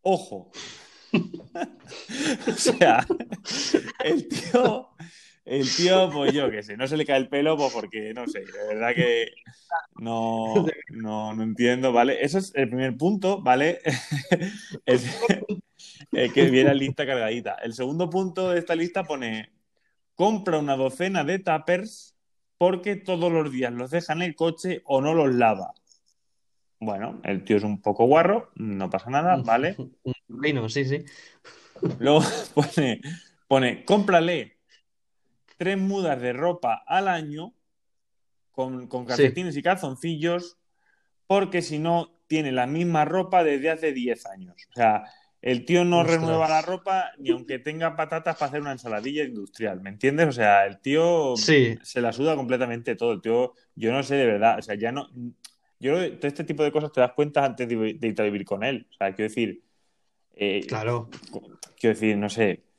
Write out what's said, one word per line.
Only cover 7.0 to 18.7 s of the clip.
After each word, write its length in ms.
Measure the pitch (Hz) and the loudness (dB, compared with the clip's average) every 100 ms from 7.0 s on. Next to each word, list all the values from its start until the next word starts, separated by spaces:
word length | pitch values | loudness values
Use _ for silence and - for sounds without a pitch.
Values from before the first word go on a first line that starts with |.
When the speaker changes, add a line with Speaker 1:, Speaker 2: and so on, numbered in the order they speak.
| 147 | 2
Speaker 1:
cae 120 | 135 | 2
el 100 | 127 | 2
pelo, 280 | 143 151 156 | 0 2 2
pues 160 | 139 | 0
porque, 400 | 117 104 110 107 | -2 -8 -8 -10
no 120 | 113 117 | -8 -8
sé, 140 | 101 | -10
de 260 | 95 95 107 | -12 -10 -6
verdad 260 | 107 117 | -2 0
que 320 | 120 123 117 117 - - - _ 165 - - | 2 2 2 -2 -8 -20 -20 _ -8 -8 -12
no, 680 | 117 113 113 113 110 110 160 - - | -6 -2 -2 -2 0 0 0 -4 -14
no, 440 | 110 110 107 107 | -12 -8 -6 -6
no 80 | 110 | -4
entiendo, 500 | 110 107 120 123 131 | -4 2 2 4 2
¿vale? 300 | 120 123 - | 4 4 2
Eso 140 | 143 180 | 0 -2
es 140 | 190 | -2
el 140 | - 131 | -2 -2
primer 280 | 127 131 120 | 0 -2 0
punto, 440 | 160 202 190 196 | 0 2 0 0
¿vale? 380 | 147 127 151 175 | 2 2 2 0
<laughs> 1000 | 160 123 - 147 - 170 185 208 - 151 | -2 -4 -4 -6 0 0 0 -8 -14 -10
Es, 220 | - 127 120 - 233 190 - 196 - _ - - - | 2 2 2 -4 -4 -4 -8 -10 -10 _ -20 -20 -6
es 200 | - 123 | -2 0
que 180 | 135 135 | 4 4
viene 180 | 127 131 | 6 6
la 40 | |
lista 320 | 139 135 135 139 | 4 -2 -4 -4
cargadita. 480 | 131 110 117 113 - | -2 -2 -4 -6 -8
El 120 | 117 | -10
segundo 360 | 117 127 156 175 | -8 -6 -4 -2
punto 400 | 180 190 170 185 | -2 -2 -2 0
de 80 | 175 | 0
esta 160 | 170 | 0